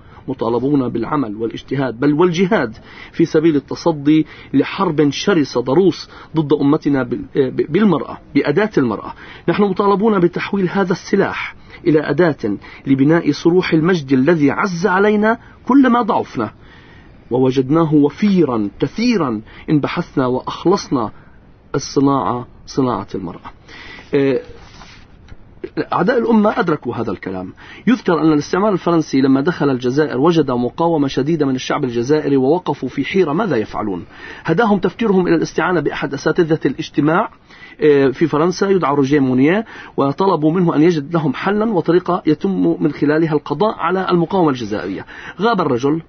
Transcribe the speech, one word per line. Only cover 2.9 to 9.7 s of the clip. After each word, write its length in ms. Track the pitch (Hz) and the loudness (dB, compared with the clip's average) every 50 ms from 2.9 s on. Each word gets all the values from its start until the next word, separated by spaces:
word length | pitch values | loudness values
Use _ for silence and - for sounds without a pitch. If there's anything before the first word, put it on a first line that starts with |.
| - - - - | -20 -20 -20 -10
في 140 | - - 170 | -2 -2 0
سبيل 300 | 156 - 160 151 170 151 | 2 2 2 2 4 2
التصدي 680 | 143 131 - 135 - - 175 160 147 139 147 156 156 156 - - - - - - | 2 -2 -4 -10 -4 -2 -4 -2 0 2 2 2 2 2 -2 -6 -20 -12 -2 0
لحرب 560 | 135 139 - - - 196 185 156 143 156 143 | 0 0 0 -2 -4 -2 -2 0 2 0 0
شرسة 520 | 135 - - - 202 170 139 - - 127 | 0 -2 0 0 2 2 0 0 -2 -4
ضروس 480 | 120 131 131 160 202 180 - - - - - - - - - | -2 0 2 4 4 4 2 0 -6 -18 -20 -20 -16 -8 -4
ضد 180 | 160 156 139 156 | -2 0 0 0
أمتنا 500 | 147 143 139 151 151 - 156 143 135 127 | 2 2 2 2 2 2 0 0 0 0
بال-، 220 | 120 131 147 - - - - | -2 -4 -8 -8 -6 -2 -2
آه، 120 | 135 127 | -2 0
ب-، 220 | 123 131 123 - | 0 -4 -4 0
بالمرأة، 460 | - 185 220 208 165 135 113 - - - - - - | 0 2 4 4 2 0 -2 -6 -14 -18 -12 -4 -2
بأداة 340 | 143 135 139 143 170 214 214 - - | -2 0 0 0 0 0 0 0 0
المرأة. 360 | 139 120 104 - - - - - - - - - - - | 0 0 -2 -4 -8 -12 -16 -16 -20 -20 -18 -10 -4 -4
نحن 140 | 170 175 208 | 0 2 2
مطالبون 560 | 202 | 0